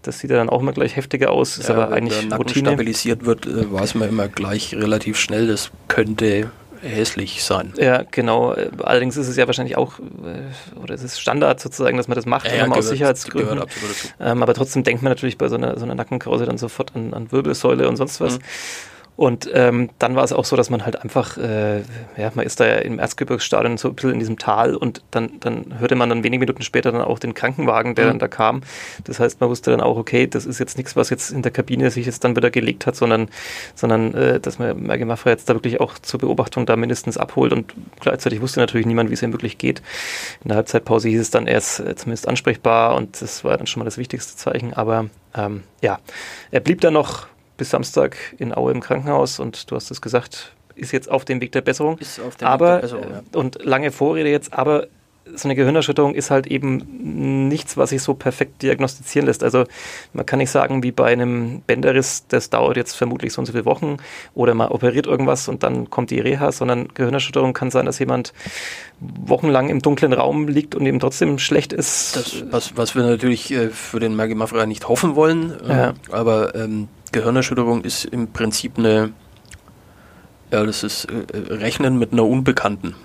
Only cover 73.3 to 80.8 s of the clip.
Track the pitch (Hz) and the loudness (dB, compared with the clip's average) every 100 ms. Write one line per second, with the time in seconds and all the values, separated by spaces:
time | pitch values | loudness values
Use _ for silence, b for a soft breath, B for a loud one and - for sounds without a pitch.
73.3 | 117 - 135 113 110 - 117 113 110 110 | 0 -2 -2 -2 -4 -6 -2 0 0 0
74.3 | 110 110 117 110 107 - 120 180 143 160 | 0 -2 0 0 -2 0 2 4 4 4
75.3 | 165 165 151 - 127 123 - - 101 117 | 4 -2 -6 0 2 2 0 -6 0 2
76.3 | 110 107 - 110 107 104 - - 113 110 | 4 2 -2 -4 -4 -6 -12 -4 0 2
77.3 | 127 127 127 117 117 - - - 120 113 | 2 2 0 2 0 -2 -6 -6 -4 -6
78.3 | - 113 107 117 - 113 110 110 - - | -2 -2 -2 -4 2 4 6 2 -4 -20
79.3 | - - - - - B B B B B | -20 -20 -20 -20 -20 B B B B B
80.3 | B - 110 107 107 | B -2 0 0 -2